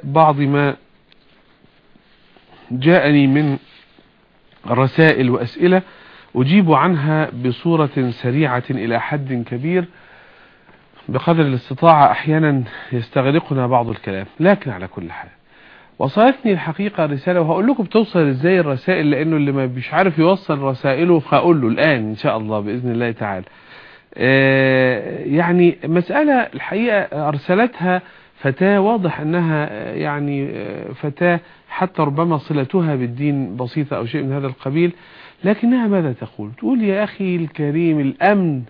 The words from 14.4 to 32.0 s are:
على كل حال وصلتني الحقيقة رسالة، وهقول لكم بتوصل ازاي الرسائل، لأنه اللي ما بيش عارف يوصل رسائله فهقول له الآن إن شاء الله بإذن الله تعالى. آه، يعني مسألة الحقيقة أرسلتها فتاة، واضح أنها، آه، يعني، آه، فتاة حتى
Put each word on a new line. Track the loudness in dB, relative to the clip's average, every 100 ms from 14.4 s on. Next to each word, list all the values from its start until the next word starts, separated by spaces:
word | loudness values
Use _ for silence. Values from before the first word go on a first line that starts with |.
| 2 2 -2
على | -10 -10
كل | -12 -12
حال | -14 -18 _ _ _ -20 -20 _ -6
وصلتني | -2 4 4 4 0
الحقيقة | -2 -4 -6 -6 -2 -4
رسالة، | -2 -2 0
وهقول | 0 0 0
لكم | 0
بتوصل | 0 0 2 2
ازاي | 0 0 2 2
الرسائل، | 0 -2 -2 0 0
لأنه | 0 0 0
اللي | 0
ما | 0 -2
بيش | -4 -2
عارف | 0 2 4
يوصل | 2 2 -2 -4
رسائله | -4 -2 -2 2 2 2
فهقول | 2 2 4 4
له | 2
الآن | 2 2 0 -2
إن | -4
شاء | -2 -2
الله | -4 -4
بإذن | -4 -6 -4
الله | -2 -4
تعالى. | -4 -6 -8 -12 -20 -20 -20 -20 -20 _ -2
آه، | 2 4 4 4 2 2 2 0 -6 -8 -2
يعني | 0 2 4 4 2 -2
مسألة | -2 0 0 2
الحقيقة | 2 0 -6 -8 -4 0 -2 -2 -4 -4
أرسلتها | -4 -2 0 0 -2 -2 -2 -6 -20 _ _
فتاة، | -4 0 2 2
واضح | 2 0 -2 -4
أنها، | -2 -2 0 -2 -4
آه، | -8 -8 -6
يعني، | -4 -4 -4 -4 -6
آه، | -8 -10 -10 -12
فتاة | -10 -8 0 2 0 -4 -20 -12
حتى | -6 -4 -2